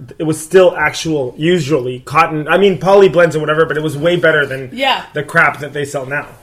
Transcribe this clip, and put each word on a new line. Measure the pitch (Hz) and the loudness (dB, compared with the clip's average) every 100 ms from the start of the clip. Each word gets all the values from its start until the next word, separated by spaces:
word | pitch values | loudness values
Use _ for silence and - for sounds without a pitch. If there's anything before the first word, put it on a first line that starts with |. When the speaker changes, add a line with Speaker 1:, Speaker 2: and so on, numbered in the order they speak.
| 127 - | -16 -6
Speaker 1:
it | |
was | 156 156 | -4 -4
still | - 185 180 165 | 2 4 6 4
actual, | 151 127 165 151 127 123 | -2 -4 -4 -4 -4 -4
usually | 160 180 135 147 127 127 | 0 0 0 -2 -2 -10
cotton. | - 147 165 156 147 | -4 0 0 0 -2
I | 175 | 2
mean, | 196 180 | 2 0
poly | 175 202 190 | 2 6 6
blends | 160 170 | 4 2
and | 156 | 2
whatever, | 151 156 156 | -2 0 0
but | 151 | 0
it | |
was | 151 143 | -4 -2
way | 170 | -2
better | 175 160 156 135 | 0 2 2 0
than | 135 127 | -4 -10
Speaker 2:
Yeah. | 233 269 202 - | -4 -2 -2 -6
Speaker 1:
the | 147 | -10
crap | 143 170 151 131 | -6 0 0 -2
that | 143 | -8
they | 147 143 | -8 -8
sell | 143 131 | -8 -8
now. | 143 - - | -10 -10 -14